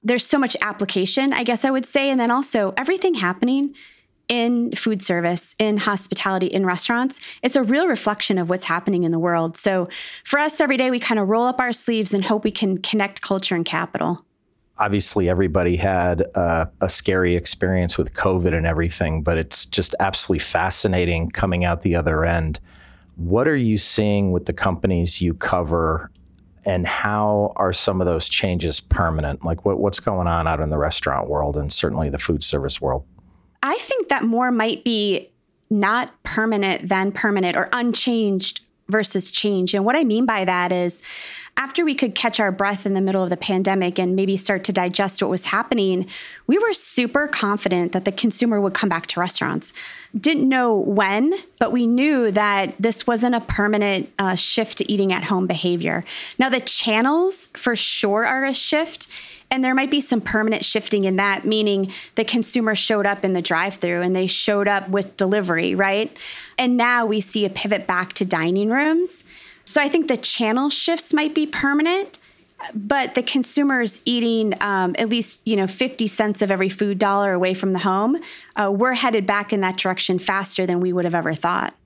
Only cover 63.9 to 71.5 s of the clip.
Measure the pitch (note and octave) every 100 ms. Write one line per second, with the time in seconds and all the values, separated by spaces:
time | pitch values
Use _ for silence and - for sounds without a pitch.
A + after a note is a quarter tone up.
63.9 | F3 F3+ F#3 F#3 - - G3+ G3+ G3+ F#3+
64.9 | G3 G3 - F#3+ G#3 F#3 E3 F3 F#3 G3
65.9 | G3 A3+ - - - - - B3+ B3 A#3+
66.9 | B3 A3+ G#3+ G3 A3 G3+ F#3+ G#3 G3+ -
67.9 | F3+ F#3 - F#3 E3+ E3 F#3+ G#3 B3 D4+
68.9 | D#4+ F4+ - - - - - - - C#4+
69.9 | E4 D#4 B3 - - A3+ A#3 C#4+ C#4 -
70.9 | E4 - D4+ D4+ D#4 D4+